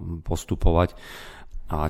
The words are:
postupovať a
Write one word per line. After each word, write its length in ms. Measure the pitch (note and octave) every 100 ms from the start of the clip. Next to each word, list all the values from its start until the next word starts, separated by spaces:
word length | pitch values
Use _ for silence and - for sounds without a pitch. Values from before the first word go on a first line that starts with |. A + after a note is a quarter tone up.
| E2+ E2 -
postupovať 720 | E2 - D#2+ F2+ E2 F2+ - - - - - - - -
a 160 | D2+